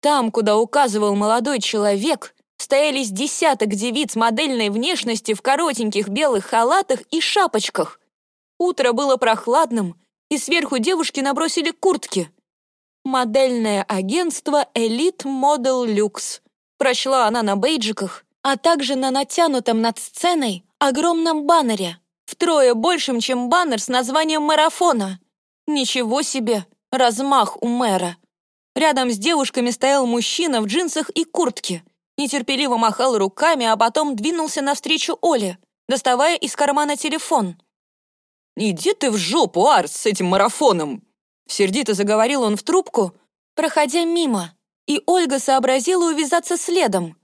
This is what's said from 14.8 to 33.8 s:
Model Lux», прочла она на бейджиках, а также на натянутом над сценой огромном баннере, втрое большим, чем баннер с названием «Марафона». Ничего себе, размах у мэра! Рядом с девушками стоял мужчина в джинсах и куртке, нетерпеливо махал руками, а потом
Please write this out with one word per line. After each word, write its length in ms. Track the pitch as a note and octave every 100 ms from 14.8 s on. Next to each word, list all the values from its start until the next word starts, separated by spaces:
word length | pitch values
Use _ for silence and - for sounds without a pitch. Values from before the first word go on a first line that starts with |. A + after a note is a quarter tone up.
| A3+ A3+ E4+ -
Model 600 | C#4 C4+ C4+ D4 B3+ B3+
Lux», 580 | A#3+ G#3 G#3+ - - - _ _ _ _
прочла 480 | C4+ B3 C4 C4 A3
она 160 | A#3+
на 140 | G#3+ G3+
бейджиках, 680 | A#3+ D#4 A3 G#3+ F#3+ - _ _
а 140 | C4+ C4+
также 380 | E4 E4 C4
на 160 | C4+ C4
натянутом 680 | C4 C#4 - E4+ C4+ A#3+ A3+
над 180 | A3+ A3+
сценой 680 | - - F4 E4+ B3 F3+ _ _
огромном 680 | C#4+ C4 E4 E4 E4 D#4
баннере, 540 | D4 E4+ C4 G#3+ F3+ E3+ _ _
втрое 500 | - - F4 D#4 C4
большим, 440 | A#3 A3+ E4+ - A#3+
чем 300 | A3 B3 B3
баннер 320 | E4+ F4 B3
с 80 | -
названием 540 | B3 A#3+ D4 D#4+ D#4
«Марафона». 760 | D4+ D#4 D#4+ - F4 B3 G3 F#3+ _ _ _ _ -
Ничего 560 | D4 B3+ C4 A3+ C4
себе, 420 | - C4+ A3+ A3 F3+ _ _
размах 680 | B3+ B3 A3 C#4 C#4 G#3 -
у 60 | A#3
мэра! 500 | A#3+ A#3+ F#3 F3+ F3 _ _ _ _ _ -
Рядом 340 | D#4 C4+ B3+
с 80 | G#3+
девушками 520 | G#3+ E4 C4 - A#3+
стоял 360 | A#3+ C4 C#4 B3+
мужчина 540 | A#3+ A3 - E4+ B3
в 60 | G#3+
джинсах 440 | C4 F4 D#4 D#4
и 140 | -
куртке, 580 | E4 - D#4 - - F3 _ _ _ -
нетерпеливо 600 | C#4 C#4+ B3 C4 C#4+ A#3+
махал 420 | A3+ G#3 C4 A3+
руками, 480 | G3 - D#4 D#4 A#3
а 100 |
потом 380 | A3